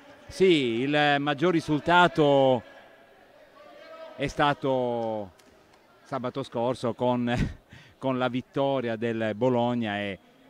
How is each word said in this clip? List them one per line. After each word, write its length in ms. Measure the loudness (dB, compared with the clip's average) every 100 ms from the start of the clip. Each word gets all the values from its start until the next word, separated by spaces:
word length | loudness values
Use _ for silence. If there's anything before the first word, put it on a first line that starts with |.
| -20 -20 -20
Sì, 540 | 2 4 4 2 -2
il 360 | 0 2 2 2
maggior 320 | 0 0 0
risultato 1120 | 0 0 -2 2 4 4 4 4 6 4 2 -2 -18 -20 -20 _ _ _ _ -20 -20 -20 -20 -20 -20 -18 -10
è 120 | -8
stato 1040 | 0 0 0 -2 -2 -2 -4 -4 -6 -8 -16 _ _ _ _ _ _
sabato 400 | -12 -8 -6 -8
scorso 500 | -8 -4 -2 -2 -4
con, 400 | -2 0 0 -2
<laughs> 640 | -2 -4 -6 _ -20 -20 _
con 200 | -6 -2
la 100 | -2
vittoria 680 | -4 -8 -4 -2 -2 -4 -4
del 360 | -4 -2 -4 0
Bologna 600 | 0 2 0 -2 -2 -4
e, 220 | -6 -8 -14 _ _